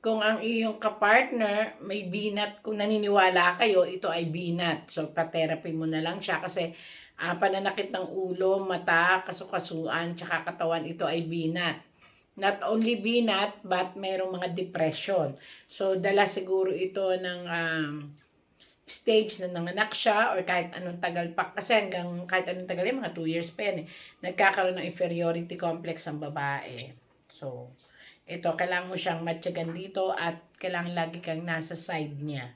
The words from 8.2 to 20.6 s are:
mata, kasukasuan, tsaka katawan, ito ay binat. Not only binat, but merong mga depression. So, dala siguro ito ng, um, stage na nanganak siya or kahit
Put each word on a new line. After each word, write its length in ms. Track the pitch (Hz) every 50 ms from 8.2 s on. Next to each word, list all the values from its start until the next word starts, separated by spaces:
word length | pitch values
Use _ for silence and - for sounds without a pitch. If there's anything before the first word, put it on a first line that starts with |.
| 185 180 180 180 190 190 190 196 190
mata, 580 | 190 180 170 170 - 165 165 170 180 185 185
kasukasuan, 920 | - - 180 175 180 - - 180 170 - 165 160 160 131 123 165 170 170 175
tsaka 340 | 170 170 - 175 156 - 170
katawan, 320 | 165 - 175 165 165 165
ito 240 | 160 165 170 170 175
ay 220 | 147 156 170 165 160
binat. 500 | 165 170 160 160 170 180 175 170 - - - _ _ _ - - _ _ _ _ _ -
Not 240 | 196 196 202 202 -
only 320 | 180 220 226 220 233 240 202
binat, 600 | 196 226 233 240 233 220 196 190 202 214 - -
but 320 | - 185 185 180 185 180 -
merong 460 | 196 196 190 190 185 190 185 185 180
mga 160 | 180 175 170
depression. 800 | 180 185 180 - 170 160 160 156 - - - 196 175 156 139 139 - - - - - - _
So, 260 | - - 202 190 190
dala 320 | 190 185 196 196 202 202
siguro 480 | 180 - 196 185 185 190 190 190 190 -
ito 380 | 170 185 190 - 202 190 185
ng, 280 | 185 185 185 180 180 180 175
um, 480 | 175 170 170 165 165 160 160 156 147 147 151 147 147 147 - _ _ _ _ _ _ _ _ - _ _ _ _ -
stage 480 | - - - 233 220 220 214 214 - -
na 160 | 185 180 180
nanganak 400 | 170 170 175 185 196 214 - -
siya 400 | - - 233 208 208 226 - 185
or 80 | 190
kahit 320 | 185 - 180 180